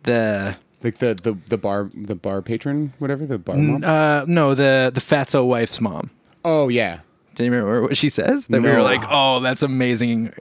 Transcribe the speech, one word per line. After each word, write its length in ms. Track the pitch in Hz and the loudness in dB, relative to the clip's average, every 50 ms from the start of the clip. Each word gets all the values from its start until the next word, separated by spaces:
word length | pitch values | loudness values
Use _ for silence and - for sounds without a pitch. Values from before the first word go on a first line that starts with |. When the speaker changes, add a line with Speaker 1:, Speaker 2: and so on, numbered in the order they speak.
| - | -4
Speaker 1:
the 540 | 127 120 117 113 107 104 98 98 101 104 - _ _ _ _ - | -2 0 0 0 0 -2 -2 -4 -6 -8 -10 _ _ _ _ -6
Speaker 2:
Like 140 | 120 110 | -6 -4
the, 180 | - 127 120 110 | -2 -2 -2 -2
the, 240 | 90 - 117 107 90 - - | -2 -2 -4 -4 -4 -6 -6
the 80 | 120 | -6
bar, 360 | 104 92 101 98 101 101 98 - | -4 -2 -2 -2 -4 -4 -6 -10
the 220 | - 104 101 104 | -12 -10 -10 -10
bar 260 | 85 - 98 98 98 95 | -8 -6 -6 -6 -6 -6
patron, 500 | - 117 113 - 143 143 147 151 139 131 - | -6 -6 -6 -4 -4 -4 -4 -4 -6 -6 -8
whatever, 260 | 143 135 143 135 156 | -6 -6 -6 -6 -6
the 140 | 139 131 101 | -6 -8 -6
bar 160 | 85 - - | -6 -4 -2
Speaker 1:
N-, 280 | 139 151 147 147 139 - | 0 2 2 0 0 0
Speaker 2:
mom? 20 | |
Speaker 1:
uh, 400 | - 156 156 156 151 147 147 135 | 0 2 2 2 2 2 2 0
no, 300 | 160 175 170 151 139 135 | 2 2 2 4 4 4
the, 340 | 127 139 135 135 135 131 127 123 | 4 4 4 4 4 2 0 0
the 80 | 131 | -2
fatso 460 | - - 156 143 135 - - 139 127 | -2 2 2 2 2 2 0 2 2
wife's 340 | 127 123 117 117 - - - | 2 2 0 -2 -2 -4 -4
mom. 300 | 117 104 85 76 - - - _ _ _ _ _ - | -4 -4 -4 -6 -10 -10 -14 _ _ _ _ _ -2
Speaker 2:
Oh, 240 | 170 160 156 143 127 | 0 2 2 2 2
yeah. 340 | 123 120 110 92 85 82 - _ _ _ _ _ - | 2 0 0 -2 -4 -8 -14 _ _ _ _ _ -6
Speaker 1:
Do 80 | - 120 | -4 -2
you 80 | 123 123 | 0 0
remember 300 | 123 107 101 110 120 110 | 0 0 0 0 0 0
what 140 | - 143 | 0 0
she 120 | - - 147 | 0 0 0
says? 400 | - - 85 - 262 285 247 - | 0 0 0 0 0 0 -2 0
That 140 | - 127 117 | 0 2 4
we 60 | 139 | 4
were 100 | 131 120 | 4 4
Speaker 2:
No. 40 | - | 4
Speaker 1:
like, 220 | 131 131 127 110 131 | 4 2 0 0 2
"Oh, 300 | 147 143 135 135 131 127 | 2 4 4 4 2 2
that's 240 | 127 127 127 - 151 | 0 0 0 0 0
amazing." 680 | 139 131 131 127 123 120 107 120 120 117 113 113 113 - - | 0 2 2 2 2 2 0 0 0 0 -2 -2 -4 -8 -12